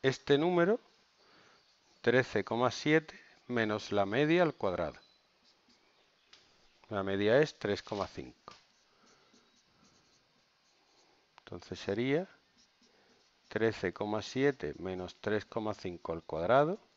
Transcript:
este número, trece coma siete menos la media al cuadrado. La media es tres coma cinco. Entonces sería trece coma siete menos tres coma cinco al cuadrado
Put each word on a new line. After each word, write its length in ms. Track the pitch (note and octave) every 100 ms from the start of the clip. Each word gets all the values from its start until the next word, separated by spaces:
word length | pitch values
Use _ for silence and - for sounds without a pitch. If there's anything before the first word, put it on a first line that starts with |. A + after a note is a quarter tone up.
este 360 | C3+ B2+ - C#3+
número, 420 | E3+ F3 F3 A3+ _ _ _ _ _ _ - _ _ _ _ _
trece 420 | - B2 B2+ G#2+
coma 280 | G2 A2+ B2
siete 460 | - D3+ D#3 D#3 - - _ -
menos 440 | B2 A2 G#2+ -
la 140 | G#2 G2
media 380 | A2+ D3+ E3+
al 100 | E3+
cuadrado. 460 | - G2+ F2 D#2+ - _ _ _ _ _ _ _ _ _ _ _ _ _ - _ _ _ _ -
La 140 | G#2
media 360 | G2 G2 G#2 B2
es 180 | D3+ -
tres 240 | G#2 G2+
coma 260 | - G#2 F#2
cinco. 460 | - B1+ - - - _ _ _ _ _ _ _ _ _ _ _ _ _ _ _ _ _ _ _ _ _ _ _ _ _ _ _ -
Entonces 400 | - F2+ - F2+
sería 480 | - G2+ B2+ D3 F#3 - _ _ _ _ _ _ _ _ _ _ _
trece 460 | - A2+ G#2+ F#2
coma 280 | - G#2 G#2+
siete 520 | - B2+ C#3 C3 D2+ -
menos 380 | F2+ F#2 F2+ -
tres 240 | G#2+ G#2 -
coma 300 | - G#2+ G#2
cinco 380 | F#2+ F2 -
al 100 | E2
cuadrado 560 | - D#2 E2+ C3 D3+ G3+ _